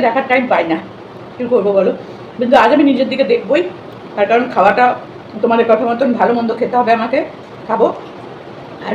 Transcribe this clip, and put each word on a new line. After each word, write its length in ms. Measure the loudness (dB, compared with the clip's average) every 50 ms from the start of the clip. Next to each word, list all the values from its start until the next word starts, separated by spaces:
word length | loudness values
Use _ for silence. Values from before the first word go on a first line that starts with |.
| 2
দেখার 200 | 2 2 0 0 0
টাইম 120 | 0 2 2 2
পাই 120 | 2 0 2 0
না, 60 | -2 -4 -4 -10 -16 -18 -18 -18 -18 -18 -18 -14 -8
কী 80 | -6 -2 0 2
করবো 160 | 2 2 2 2
বলো? 140 | 2 2 2 0 -4 -8 -14 -16 -16 -16 -10 -6
কিন্তু 180 | -4 0 4 4 6 6
আজ 60 | 6 6
আমি 80 | 4 4 4
নিজের 160 | 4 2 0 0
দিকে 140 | 0 0 2 2
দেখবই, 300 | 2 0 0 0 0 0 0 -2 -6 -14 -16 -16 -16 -16 -16 -6 -2
তার 120 | 0 2 2
কারণ 160 | 2 2 2 0 2
খাওয়াটা 320 | 4 4 4 6 4 4 2 2 -2 -8 -16 -16 -18 -16 -14 -8 -2 0
তোমাদের 220 | 2 2 4 4 4
কথা 120 | 4 2 2 0
মতন 200 | 0 0 0 0 2 2
ভালো 120 | 2 2 2
মন্দ 120 | 0 0 -2 -2 -2
খেতে 160 | -2 0 0 2
হবে 120 | 2 2 2
আমাকে, 220 | 2 0 -2 -2 -2 -2 -4 -10 -16 -18 -18 -18 -12 -8
খাবো। 200 | -4 0 0 0 0 0 -4 -12 -16 -16 -16 -16 -16 -16 -16 -16 -16 -16 -16 -16 -16 -14 -10 -6
আর 80 | -4